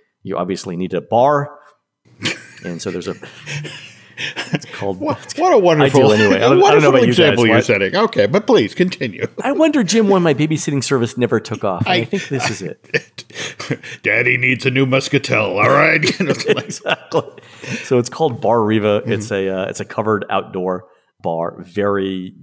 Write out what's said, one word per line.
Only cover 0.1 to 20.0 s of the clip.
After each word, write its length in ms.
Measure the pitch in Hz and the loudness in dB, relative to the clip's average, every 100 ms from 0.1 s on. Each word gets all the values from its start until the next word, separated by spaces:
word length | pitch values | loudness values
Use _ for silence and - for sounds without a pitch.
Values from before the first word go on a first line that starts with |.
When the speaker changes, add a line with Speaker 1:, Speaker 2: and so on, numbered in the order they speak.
| _ | _
Speaker 1:
you 120 | - 95 | -10 -6
obviously 400 | 90 92 98 85 | -6 -6 -8 -8
need 160 | 92 | -6
a 80 | 87 | -6
bar. 560 | - 113 135 143 143 - _ _ _ _ _ - - - - - | -2 2 4 2 -2 -12 _ _ _ _ _ -10 -10 -10 -16 -16
And 180 | 90 85 | -12 -10
so 80 | 104 | -8
there's 160 | 90 90 | -8 -8
a, 80 | 82 - - - 147 - - - - - - - - - | -12 -14 -18 -12 -12 -12 -16 -20 -20 -20 -14 -12 -10 -8
it's 120 | - - | -8 -8
called, 260 | - 101 92 | -8 -6 -4
Speaker 2:
What, 220 | 302 - | -6 -6
Speaker 1:
it's 140 | - - | -8 -2
Speaker 2:
what 140 | 359 | 2
a 40 | 269 | 4
wonderful, 520 | 180 156 139 135 113 | 4 4 4 6 6
Speaker 1:
ideal 20 | |
anyway. 240 | 107 104 95 | 6 4 4
I 120 | 117 | 4
don't, 160 | 123 | 6
I 60 | - | 6
don't 100 | 156 | 6
know 80 | 147 | 6
Speaker 2:
wonderful 0 | |
Speaker 1:
about 100 | 127 | 6
you 40 | 120 | 4
guys, 120 | 123 | 4
Speaker 2:
example 280 | 156 120 113 | 4 4 4
you're 100 | 117 | 4
Speaker 1:
what? 80 | |
Speaker 2:
setting. 300 | - 101 95 180 | 2 0 0 0
Okay, 300 | 220 - 202 | 0 2 2
but 200 | 185 - | 2 2
please 260 | 214 202 | 2 2
continue. 520 | - 180 - 123 92 - - | 0 -2 -2 -8 -6 -8 -4
Speaker 1:
I 80 | 254 | -2
wonder, 320 | 285 311 294 | 2 2 2
Jim, 240 | 185 226 208 | 2 2 4
why 100 | 190 | 4
my 160 | 170 | 4
babysitting 480 | 139 156 151 - 143 | 2 0 -2 -2 -2
service 340 | - 135 117 - | 0 0 0 -2
never 220 | 120 113 | 0 0
took 240 | - 104 | -2 -6
off. 200 | 101 90 117 | -4 -2 -2
And 60 | |
I 40 | 180 | -2
Speaker 2:
I 60 | - | -2
Speaker 1:
think 220 | 196 - | -6 -4
this 220 | 135 131 | -4 -4
is 120 | 98 | -6
it. 200 | 90 - _ - - - - | -10 -14 _ -8 -8 -20 -16
Speaker 2:
<laughs> 720 | - - - - 135 - - | -12 -12 -10 -10 -10 -12 -6
Daddy 340 | - 107 123 123 | -2 0 0 0
needs 300 | 127 123 135 | 0 0 0
a 40 | |
new 160 | 127 131 | 0 2
muscatel, 720 | 135 - 139 - 120 101 95 | 0 0 -2 0 -2 0 0
all 120 | 110 | 2
right? 320 | 139 156 156 | 4 4 2
<laughs> 160 | - - | 0 -2
You 80 | 165 | -4
know, 60 | |
it's 140 | - - | -2 -2
like 180 | 139 | -2
Speaker 1:
Exactly. 800 | - - - - - 160 - - - - - 123 | -4 -8 -6 -6 -2 -4 -4 -10 -20 -18 -12 -8
So 140 | - 127 | 0 0
it's 100 | 120 | 0
called 320 | - 160 117 | -2 -4 -2
Bar 220 | 101 117 | 0 2
Riva. 380 | 107 110 104 104 | 2 2 2 0
Speaker 2:
Mm-hmm. 100 | - | -2
Speaker 1:
It's 180 | 107 107 | -4 -4
a, 180 | 98 95 | -4 -2
uh, 160 | 95 95 | -4 -6
it's 140 | - | -8
a 40 | |
covered 400 | 98 - | -8 -4